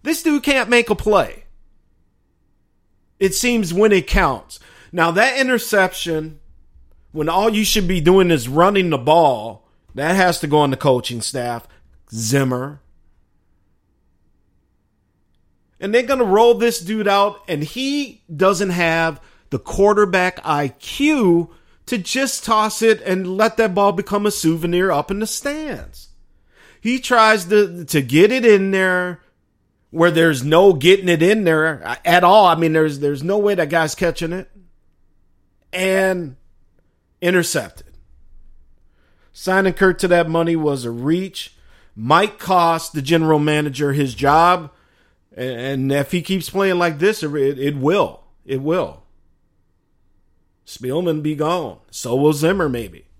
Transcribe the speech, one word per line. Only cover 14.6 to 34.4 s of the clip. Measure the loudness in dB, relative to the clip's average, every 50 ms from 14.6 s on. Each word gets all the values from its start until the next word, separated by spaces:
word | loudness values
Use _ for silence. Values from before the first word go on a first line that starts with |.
| _ _ _ _ _ _ _ _ _ _ _ _ _ _ _ _ _ _ _ _ _ _ _ _
And | -6 0 0
they're | 0
gonna | 2 0 0 0 2
roll | 2 4 4 6 4 4
this | 4 2 -2 -2 -4
dude | -8 -6 -6 -2 0
out, | 0 2 2 2 0 -2 -10 _
and | -8 -6 -6
he | -6 -8 -8 -8 -6 -4 -4 -4 -6 -8 -12 _ _ _ -4
doesn't | 0 0 2 2 0 -2 -4
have | -2 -2 0 0 0 0 -2 -4 -4 -8 -20 _ _ _ _ _
the | -10 -10
quarterback | -8 -8 0 2 4 4 6 4 2 2 2 0 0 0 -4 -6
I | -4 -2 -2 -2 -2 -4
Q | -6 _ -18 -16 -6 -2 0 0 2 2 2 2 2 2 0 -4 -12 _ _ _ _ _ _
to | -6 -6 -6
just | -6 -6 -4 -4 -2 -4 -4 -8
toss | -4 -2 0 0 0 -2 -2 0
it | 2 2 2 0
and | -2 -4 -4 -4 -4 -6 -2
let | 0 0 0 2 0
that | -2 0 2
ball | 2 2 2
become | 0 -2 -6 -4 -4 -2 -2
a | -2
souvenir | -4 0 -2 -2 -2 0 -4 -2 -2 0 0 0
up | 0 -2 -2 -4
in | -6 -6
the | -6
stands. | -8 -8 -8 -8 -8 -8 -8 -10 -10 -10 -12 -14 -18 -20 -20 -20 -20 -20 _ -20 _ _ _ _ _ _ _ _ _ _ _
He | -4 -4 -4 -4
tries | -2 0 2 4 4 4 4 2 0
to, | 2 2 2 2 2 -4 -14 -10
to | -2 -2 -2
get | 0 2 4 4 4 4
it | 4 4 6
in | 6 6 6 4 0
there, | 0 0 0 0 0 -2 -2 -6 -8 -12 _ _ _ _ _ _ _ _ _ _ _ _ _ _
where | 0 2 2 4
there's | 4 4 2 2 2 0 0
no | 2 4 6 6 6
getting | 4 4 4 4 4 4 4 0
it | 0 2
in | 2 2 2 2 2
there | 0 0 2 0 -2 -4 -6 -10 -10 -10 -4 0
at | 2 2 4 6
all. | 6 6 6 6
I | 6 4
mean, | 2 0 0
there's, | 2 2 0 0 -2 -2
there's | -4 -4 -4 -4
no | -4 -2 -2 0
way | 0 0 0
that | 0 -2 -2
guy's | 0 -2 -2 -2 -4
catching | -2 -4 -4 -2 -4 -8 -8
it. | -8 -10